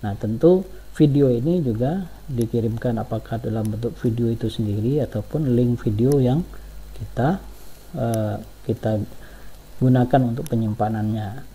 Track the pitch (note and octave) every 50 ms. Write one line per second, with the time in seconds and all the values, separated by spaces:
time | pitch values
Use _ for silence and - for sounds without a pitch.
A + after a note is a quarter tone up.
0 | - G#2 G2+ - - G#2 A2+ A2+ D#3 E3 F3+ F#3 F#3+ - - - - - - -
1 | D#3 D3+ C3+ C#3+ C#3+ C3 B2 A#2 A#2+ D#3 F3 F#3 D#3+ B2+ A2+ G#2+ B2 C3+ E3 G3
2 | F#3+ E3 - - - - C#3 A#2 A#2 A2 - A#2+ A2+ A#2 G#2+ A#2 - B2+ A#2 A2
3 | G#2 - - A2 - - - A2 - A#2 A2 A2+ A2 A2 G#2+ G#2+ A#2 A#2+ - -
4 | - B2 A2+ A#2 A#2 A#2 A#2 A2+ - A2+ - - A#2 G#2 G2+ G#2 A2 A#2+ C#3 D3+
5 | C3 - - G#2+ G2+ - - D3+ D#3 C3+ A#2+ A#2+ B2 A#2+ B2 A#2 - B2 G#2+ G#2
6 | A#2 C3 C#3+ C#3+ C3 A#2+ B2+ D3+ F3+ - - - - - - - - - - -
7 | A#2 - - - A#2 C#3+ F#3 F#3+ - - - - - - - - - - - D#3
8 | B2 A#2 A2+ A2 G#2+ G#2+ G#2+ G#2 G#2+ - - - - - A2 - - A2 A2 G#2+
9 | G2+ - - - - - - - - - - - - - - - - C3 B2+ B2+
10 | B2 B2+ - C#3 C3 A#2+ A#2 C3 - - - A#2 A2+ A2 G#2+ - G#2+ G#2+ A2+ G#2+
11 | G#2+ G#2+ A2 A2 A2 G2 G2 C#3 - - -